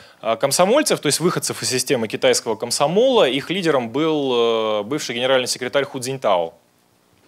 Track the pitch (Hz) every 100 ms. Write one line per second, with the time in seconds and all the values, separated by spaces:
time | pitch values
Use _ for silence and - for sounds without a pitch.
0 | - _ 110 113 139 139 185 277 302 160
1 | 151 - 170 147 - - 110 127 113 135
2 | 110 127 135 123 123 107 - - 147 185
3 | 262 240 147 135 - 190 165 139 117 131
4 | 160 156 135 120 117 113 110 107 104 147
5 | - 120 127 135 120 - 123 143 131 139
6 | 123 135 117 92 82 - _ _ _ _
7 | _ _